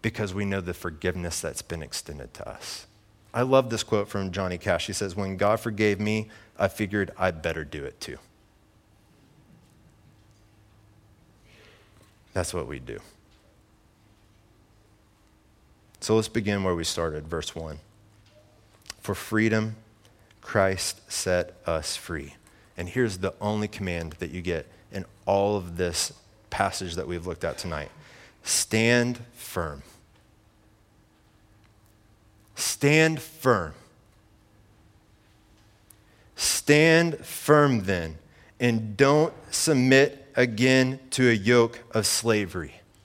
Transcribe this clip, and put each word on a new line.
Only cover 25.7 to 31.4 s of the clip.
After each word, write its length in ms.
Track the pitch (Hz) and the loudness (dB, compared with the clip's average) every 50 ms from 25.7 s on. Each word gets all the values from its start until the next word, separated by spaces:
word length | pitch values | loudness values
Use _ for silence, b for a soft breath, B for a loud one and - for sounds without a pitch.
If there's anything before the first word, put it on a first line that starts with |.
| 85 | -6
this 340 | 85 90 87 82 - - - - - _ _ _ _ _ _ | -4 -4 -4 -2 -4 -4 -6 -8 -16 _ _ _ _ _ _
passage 460 | - - 101 95 - - 95 90 80 | -2 -2 -2 -2 -2 -6 -8 -8 -6
that 120 | 87 76 | -8 -6
we've 200 | 67 90 85 82 | -6 -8 -8 -8
looked 160 | 92 85 - - | -8 -10 -6 -6
at 160 | 82 - - | -8 -6 -6
tonight. 320 | - 92 82 76 76 - - b b b b b b b b b _ | -8 -8 -6 -8 -8 -10 -16 b b b b b b b b b _
Stand 800 | - - - - - - 110 113 117 120 120 120 123 123 120 117 - - | -4 -2 -2 -2 0 2 2 4 6 6 4 4 2 -2 -6 -10 -18 -20
firm. 480 | - - - - 92 85 78 73 69 69 - - - _ _ _ _ _ _ _ _ _ _ _ _ _ _ _ _ _ _ _ _ _ _ _ _ _ _ _ _ | -18 -16 -8 -6 -6 -6 -6 -8 -12 -16 -20 -20 -20 _ _ _ _ _ _ _ _ _ _ _ _ _ _ _ _ _ _ _ _ _ _ _ _ _ _ _ _